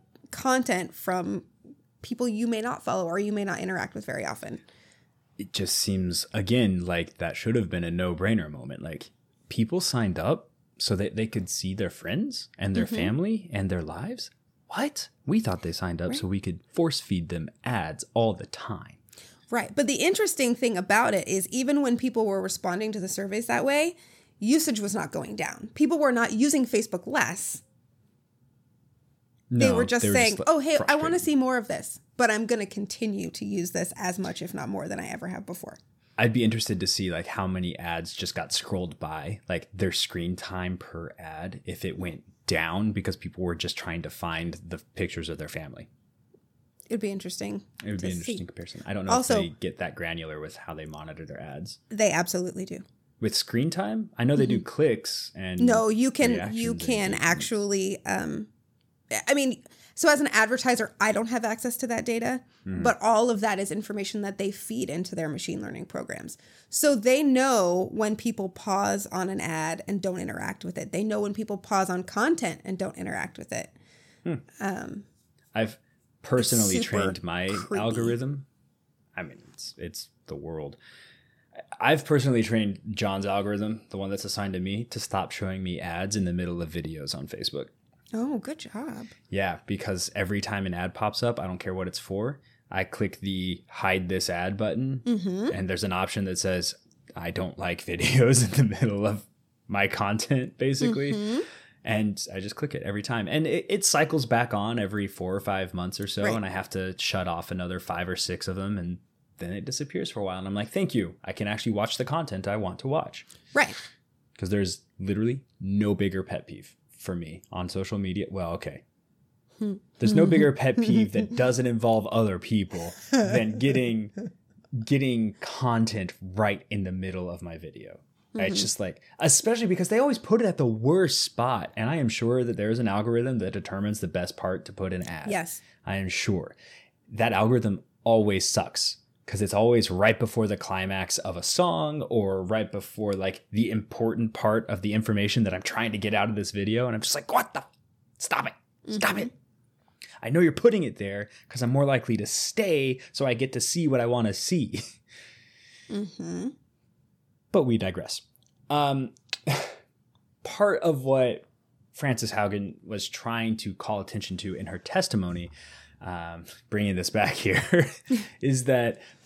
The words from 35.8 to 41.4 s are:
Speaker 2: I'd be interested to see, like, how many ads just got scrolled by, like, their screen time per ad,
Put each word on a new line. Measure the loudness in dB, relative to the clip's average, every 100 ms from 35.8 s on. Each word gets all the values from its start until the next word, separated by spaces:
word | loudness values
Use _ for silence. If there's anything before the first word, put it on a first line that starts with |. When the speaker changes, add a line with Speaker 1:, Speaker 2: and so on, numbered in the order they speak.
| _ _ _ 2
Speaker 2:
I'd | 2
be | 4
interested | 4 2 0 -2
to | 0
see, | 0 0
like, | -2 -4
how | -4 -2
many | -2 -2 -4
ads | -6 -6 -6
just | -8 -6
got | -6 -4
scrolled | -4 -4 -4 -4 -6
by, | -8 -8 -8 -8 -4
like, | -6 -6
their | -4 -2
screen | 0 -4 -4 -4 -6
time | -6 -6 -4 -6
per | -8 -14 -14 -14
ad, | -14 -12